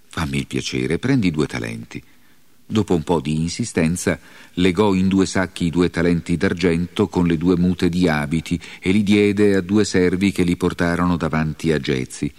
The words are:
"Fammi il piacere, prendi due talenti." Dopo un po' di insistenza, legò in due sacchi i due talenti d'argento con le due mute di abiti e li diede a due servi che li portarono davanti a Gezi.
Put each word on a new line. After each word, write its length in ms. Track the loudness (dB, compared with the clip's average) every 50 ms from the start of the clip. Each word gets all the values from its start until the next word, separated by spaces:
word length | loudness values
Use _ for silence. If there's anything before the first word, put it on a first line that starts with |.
| _
"Fammi 320 | -14 -10 -8 -6 -4 -4 -6
il 80 | -6
piacere, 520 | -6 -6 -6 -6 -4 -4 -4 -4 -2 -4 -2
prendi 320 | -2 0 0 2 2 0
due 160 | 0 0 -2
talenti." 560 | -2 -4 -6 -6 -8 -8 -10 -12 -12 -14 -16 -16 -18 -20 _ _ -20 -20 -20 -20 -20 -20 _ _
Dopo 300 | -4 -2 0 0 2 0
un 80 | 0 0
po' 180 | 0 0 0
di 140 | 0 0 -2
insistenza, 840 | -2 -2 -2 -4 -6 -6 -4 -2 0 0 0 0 -2 -2 -2 -4 -4 -6 -14 -20 -20 -20 -10 -2
legò 400 | 0 2 2 4 4 2 2 2
in 140 | 2 2 2
due 180 | 4 2 2
sacchi 380 | 2 0 -2 -2 -2 -4 -4 -4
i 60 | -2
due 200 | 0 2 0 0
talenti 460 | 0 0 0 2 0 0 0 -2 -2
d'argento 720 | 0 0 -2 0 0 0 0 0 0 -2 -4 -2 -2 -2 0
con 180 | 0 0 0
le 100 | 2 0
due 200 | 0 2 2 2
mute 320 | 2 2 0 0 0 0 0
di 200 | 0 2 0 0
abiti 500 | 0 0 -2 -2 -4 -4 -4 -4 -4 -6 -6 -8 -14 -6
e 140 | -2 0 2
li 100 | 2 2
diede 540 | 4 4 4 4 4 4 4 4 4 4
a 40 | 2
due 240 | 0 2 2 2 2
servi 460 | 2 2 2 2 2 2 2 0 0
che 140 | 0 2 0
li 120 | 0 0
portarono 600 | 0 0 -2 0 0 0 0 0 2 0 0 0
davanti 560 | 0 -2 -2 -2 -2 -2 -2 -4 -2 -2 0 0
a 80 | 0
Gezi. 520 | 0 -2 -2 -2 -4 -6 -8 -6 -6 -6 -6